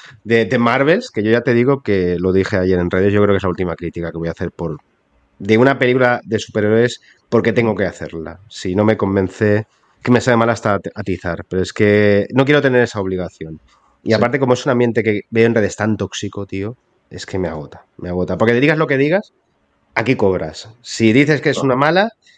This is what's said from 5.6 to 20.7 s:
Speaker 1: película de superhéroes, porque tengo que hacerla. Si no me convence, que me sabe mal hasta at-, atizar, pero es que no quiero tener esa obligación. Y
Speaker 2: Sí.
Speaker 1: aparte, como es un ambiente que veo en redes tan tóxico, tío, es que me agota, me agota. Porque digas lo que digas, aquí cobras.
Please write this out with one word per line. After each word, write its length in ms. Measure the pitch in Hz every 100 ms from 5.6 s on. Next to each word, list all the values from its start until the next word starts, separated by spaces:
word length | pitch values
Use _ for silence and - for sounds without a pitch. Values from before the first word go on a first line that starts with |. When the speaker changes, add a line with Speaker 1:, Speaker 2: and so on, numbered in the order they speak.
| 135 127
Speaker 1:
película 420 | 123 127 123 117
de 140 | - 107
superhéroes, 600 | - 107 104 113 120 - _ _ _
porque 240 | 117 117
tengo 220 | 110 113
que 120 | 101 92
hacerla. 520 | - 78 82 80 85 98
Si 280 | - 95 92
no 80 |
me 120 | 107 107
convence, 720 | 98 98 95 - 107 104 - _ _ _
que 80 | -
me 80 | 123
sabe 160 | 131 117
mal 140 | 117
hasta 240 | 113 113
at-, 160 | 98 -
atizar, 500 | 107 101 87 90 82 -
pero 120 | 92
es 100 | 92
que 540 | - 107 104 104 101 101
no 120 | 127
quiero 180 | 135 147
tener 200 | 135 127
esa 180 | 117 107
obligación. 600 | 95 92 87 - 80 78 _ _ _ _
Y 40 | -
Speaker 2:
Sí. 40 |
Speaker 1:
aparte, 260 | 107 120 135
como 160 | 131
es 100 | 123 147
un 60 |
ambiente 300 | 123 120 113
que 200 | 110 104 -
veo 160 | 113 113
en 80 |
redes 200 | 113 98
tan 220 | - 107 104
tóxico, 500 | 98 - 101 - 98
tío, 300 | 98 101 123 _ _ _
es 160 | - -
que 120 | 98
me 100 | 87
agota, 380 | 80 71 - _ -
me 120 | 87
agota. 280 | 90 90 92
Porque 160 | 113 120
digas 180 | 147 156
lo 80 | 151
que 120 | 135
digas, 340 | 143 185 - _ _ _ _ _ _ -
aquí 180 | 113
cobras. 540 | 131 101 90 80 - -